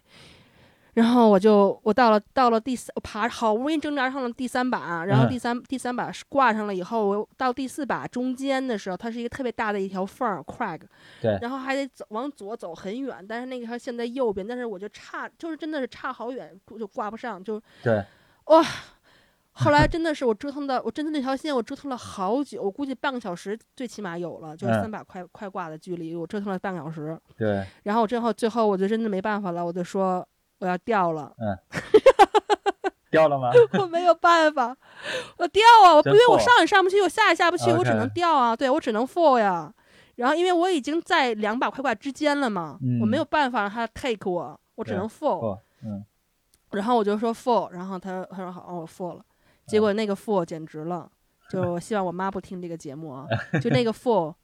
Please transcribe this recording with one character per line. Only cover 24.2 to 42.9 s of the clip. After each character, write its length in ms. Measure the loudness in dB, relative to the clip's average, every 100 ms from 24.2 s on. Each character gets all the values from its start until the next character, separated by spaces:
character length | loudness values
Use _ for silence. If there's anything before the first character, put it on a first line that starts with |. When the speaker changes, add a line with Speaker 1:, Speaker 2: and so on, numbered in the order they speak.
| -10 -12
Speaker 1:
了， 160 | -16 -6
就 120 | -2
是 60 | -2
三 140 | -2
把 140 | -10
快-， 180 | -16 -18
Speaker 2:
嗯。 60 | -16
Speaker 1:
快 180 | -14 -12
挂 180 | -10 -10
的 80 | -12
距 180 | -10 -10
离， 180 | -8 -10
我 100 | -8
折 120 | -8
腾 100 | -6
了 100 | -6
半 140 | -6
个 60 | -8
小 100 | -8
时。 260 | -10 -10 -10 _ -4
Speaker 2:
对。 280 | -2 -2 -6 -10
Speaker 1:
然 120 | -4 -2
后 100 | 0
最 120 | -2
后， 120 | -2
最 160 | -2 -2
后 180 | 0 0
我 100 | 2
就 100 | 0
真 140 | -2
的 80 | -2
没 120 | -4
办 200 | -4 -4
法 100 | -4
了， 140 | -4 -4
我 60 |
就 100 | -4
说 460 | -4 -2 0 -2 -6 _ _ -8
我 80 | -4
要 100 | -4
掉 340 | 0 0 0
了。 200 | -2 -8 -8
Speaker 2:
嗯。 180 | -6 -6 _
Speaker 1:
<laughs> 1400 | -10 4 6 8 8 6 4 0 -2 -2 -4 -6 -10 _
Speaker 2:
掉 200 | 4 4
了 100 | 2
吗？ 100 | 4 6 6 2
Speaker 1:
我 80 | -2
没 160 | 0
有 100 | 2
办 400 | 4 4 6 4
法， 220 | 2 -4 -6 _ -16 -10 -10 -10 -6
我 100 | 0
掉 160 | 6 10 12 12
啊， 100 | 10
我 80 |
不， 60 | 8
Speaker 2:
真 40 |
fall。 20 | 8
Speaker 1:
因 40 |
为 80 | 8
我 100 | 6
上 160 | 6 6
也 80 | 6
上 160 | 4
不 60 | 4
去， 120 | 2
我 60 | 2
下 220 | 2 2
也 60 | 4
下 140 | 2
不 60 | 2
去， 160 | 2
Speaker 2:
OK。 60 | 2
Speaker 1:
我 40 | 2
只 60 |
能 160 | 0 0
掉 260 | -2 2 2
啊， 180 | 2
对， 160 | 2 0
我 80 | 0
只 140 | 0
能 160 | -2 -2
fall 320 | 2 4 4
呀。 340 | 2 0 -6 -16 _ _ _ -4
然 140 | 0
后 60 | 2
因 80 |
为 80 | 2
我 180 | 2 2
已 120 | 0
经 200 | -2 -4
在 320 | 0 0 0 -2
两 220 | -2 -2
把 120 | -4
快 120 | -4
挂 140 | -4 -4
之 160 | -6
间 260 | -2 0 0
了 120 | -2
嘛， 280 | -4 -8 -6
Speaker 2:
嗯。 160 | -4